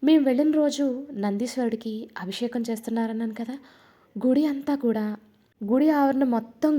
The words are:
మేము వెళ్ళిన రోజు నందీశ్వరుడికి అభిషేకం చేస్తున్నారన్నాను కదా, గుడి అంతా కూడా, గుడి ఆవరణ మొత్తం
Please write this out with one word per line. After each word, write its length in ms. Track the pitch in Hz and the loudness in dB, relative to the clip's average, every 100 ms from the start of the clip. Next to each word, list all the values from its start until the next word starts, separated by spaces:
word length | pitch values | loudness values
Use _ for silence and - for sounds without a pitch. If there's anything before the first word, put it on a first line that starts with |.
మేము 180 | 269 320 269 | 4 4 4
వెళ్ళిన 240 | 254 302 302 | 2 2 2
రోజు 260 | 294 277 277 247 285 226 | 2 0 -2 -2 -8 -6
నందీశ్వరుడికి 680 | 208 202 247 262 233 226 226 220 226 - | -2 -2 -4 -4 -4 -4 -6 -10 -10 -12
అభిషేకం 380 | 180 190 240 240 233 | -10 -6 -6 -4 -6
చేస్తున్నారన్నాను 640 | 226 233 226 226 220 226 220 | -6 -4 -4 -4 -4 -6 -6
కదా, 160 | 233 277 - - _ _ _ 208 | -8 -10 -14 -20 _ _ _ -2
గుడి 280 | 247 262 302 | 2 4 2
అంతా 240 | 277 285 285 | 0 -2 0
కూడా, 220 | 240 220 214 214 - _ _ - | 0 0 -2 -6 -14 _ _ -10
గుడి 260 | 202 254 302 294 | 0 2 4 4
ఆవరణ 260 | 277 269 269 233 | 4 2 2 0
మొత్తం 360 | 226 - 302 | -4 -2 0